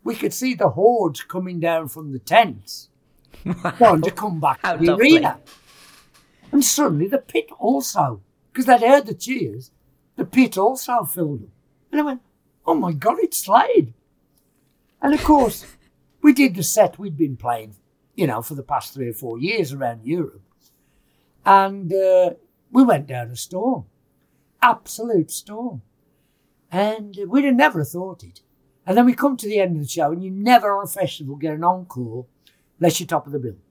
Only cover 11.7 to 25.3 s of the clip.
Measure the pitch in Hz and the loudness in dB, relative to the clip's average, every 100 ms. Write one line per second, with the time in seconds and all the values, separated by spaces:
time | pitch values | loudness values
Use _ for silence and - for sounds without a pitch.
11.7 | _ _ 294 294 254 _ _ _ _ - | _ _ -2 -2 -4 _ _ _ _ -2
12.7 | 165 175 151 208 349 403 - - 220 466 | 0 0 0 -2 0 -2 -4 2 4 4
13.7 | 453 120 - _ _ _ _ _ _ _ | 2 0 -10 _ _ _ _ _ _ _
14.7 | _ _ _ 269 294 - 294 233 - - | _ _ _ -2 0 4 4 4 -4 -16
15.7 | _ _ _ _ _ 294 262 269 180 269 | _ _ _ _ _ 4 4 2 0 -2
16.7 | 220 185 - 202 147 151 123 123 117 110 | 2 2 0 -12 -4 -4 -4 -6 -6 -8
17.7 | 104 _ _ _ - 160 113 117 139 127 | -20 _ _ _ -4 -2 -2 -8 -12 -6
18.7 | 139 - 135 123 113 127 117 160 226 151 | -6 -6 -10 -10 -8 -10 -6 -4 -4 -4
19.7 | 139 127 113 113 175 147 104 _ _ _ | -6 -8 -8 -6 -6 -6 -10 _ _ _
20.7 | _ _ _ _ _ _ _ - 196 196 | _ _ _ _ _ _ _ 4 6 6
21.7 | 196 180 190 190 185 180 170 _ _ _ | -4 -4 0 4 4 4 -2 _ _ _
22.7 | 247 254 160 143 123 117 120 - 180 233 | 2 4 2 -2 -10 -10 -12 -10 -6 -4
23.7 | 220 101 _ _ _ _ _ _ _ 247 | -4 -8 _ _ _ _ _ _ _ 0
24.7 | 226 - - 233 208 156 | 0 -8 -10 -2 -2 -2